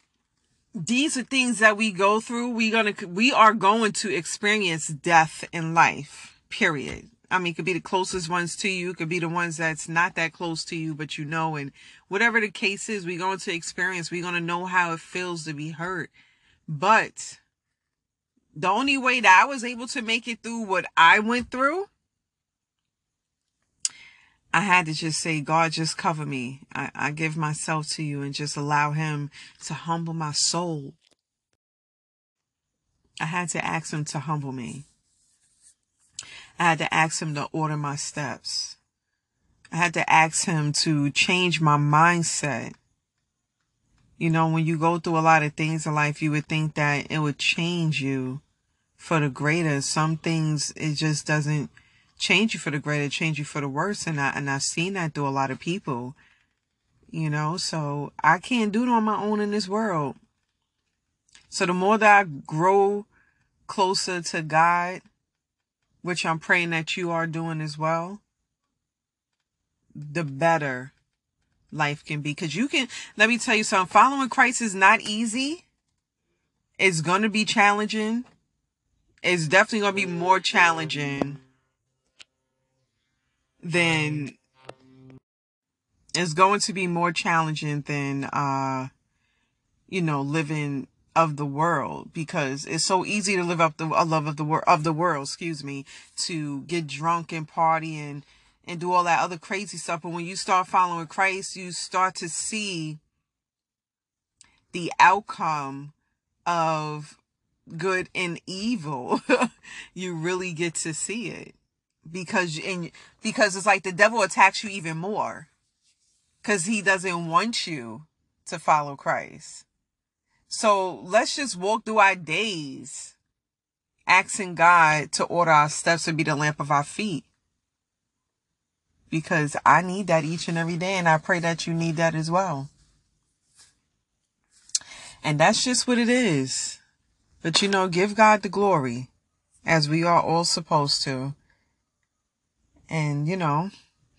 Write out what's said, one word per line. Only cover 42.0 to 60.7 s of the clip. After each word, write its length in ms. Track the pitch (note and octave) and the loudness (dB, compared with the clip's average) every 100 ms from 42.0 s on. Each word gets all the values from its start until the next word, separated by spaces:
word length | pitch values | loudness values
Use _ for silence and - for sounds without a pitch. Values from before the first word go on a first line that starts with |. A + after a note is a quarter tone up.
| E3+ F3 E3 - D3 A#2+ B2 - _ _ _ _ _ _ _ _ _ _ _ _ _ - | 6 4 0 -2 -4 -4 -8 -14 _ _ _ _ _ _ _ _ _ _ _ _ _ -4
You 100 | E3 | 0
know, 180 | D#3+ D#3+ | 2 4
when 200 | D#3+ D#3+ | 2 2
you 100 | D#3+ | 2
go 220 | E3 E3+ | 2 0
through 180 | F3 D#3+ | 0 2
a 40 | |
lot 200 | D#3+ D#3+ | 6 6
of 120 | D3 | 4
things 340 | - D#3 D#3+ D3+ | -2 -2 -2 -2
in 80 | D3+ | 0
life, 260 | D3 D3 | 0 0
you 80 | D#3 | -2
would 160 | D3 - | -2 -2
think 300 | D#3+ D#3 D#3 | -2 0 0
that 320 | D3 C#3+ - | 0 0 -2
it 80 | D#3 | -2
would 220 | D3+ C3+ | -2 0
change 600 | - - E3+ F3 D#3+ C#3 | -2 0 0 0 0 0
you 420 | C3+ C3+ B2+ C3+ - _ _ _ _ _ | -2 -2 -4 -8 -14 _ _ _ _ _
for 240 | - D#3+ | -2 0
the 100 | D3 | 0
greater. 520 | B2 D3 E3+ D#3+ C#3 | 0 0 0 0 0
Some 360 | - D#3 D#3 D#3+ | -2 0 0 -2
things, 540 | E3 D#3+ D#3 D3 - - | -2 0 0 -2 -4 -4
it 180 | D#3 | -4
just 320 | D3 D#3 D3 - | -2 0 -2 0
doesn't 460 | D3+ D3 D3+ - - _ _ _ - | 0 0 -2 -4 -10 _ _ _ -6
change 340 | - F#3 A3 | 2 4 2
you 60 | E3 | 0
for 100 | D#3+ | -6
the 80 | D3 | -4
greater, 280 | D3+ D3 C#3+ | -2 -2 -2
it 60 | |
change 280 | - D#3+ D3 | -2 -2 -2
you 60 | D3 | -6
for 160 | D3+ | -6
the 60 | C#3 | -4
worse. 380 | C#3 F#3+ G3+ E3+ | -2 -2 -4 -4
And 160 | D3 | -2
I, 80 | C#3 - | -2 -2
and 120 | C#3 | -2
I've 140 | C#3 | -2
seen 320 | - - F3+ | -2 -2 -4
that 220 | G3 D#3+ D3 | -2 -4 -2
through 120 | C#3 | -2
a 20 | |
lot 200 | C3+ C3+ | 0 -2
of 100 | C3 | -2
people, 540 | E3+ G3 - A#2+ B2+ - _ _ _ _ _ _ _ _ _ | -4 -4 -4 -6 -8 -14 _ _ _ _ _ _ _ _ _
you 220 | E3 D#3 | -4 -2
know, 260 | D3+ D3+ F3 | 0 -2 -4
so 560 | - D#3+ D3 C#3+ C#3 - | -4 -4 -4 -6 -8 0
I 140 | D3 F3 | 4 4
can't 340 | - B3 G#3 | 2 0 2
do 120 | G#3+ | 2
it 60 | B3 | 2
on 160 | A#3 G#3+ | 2 2
my 140 | G3+ | 0
own 200 | G#3 G#3 | 0 0
in 100 | G#3 | 0
this 180 | G#3 F#3 | -2 -2
world. 500 | G#3 A3 E3 C#3 - _ _ _ _ _ | -2 -2 -2 -4 -8 _ _ _ _ _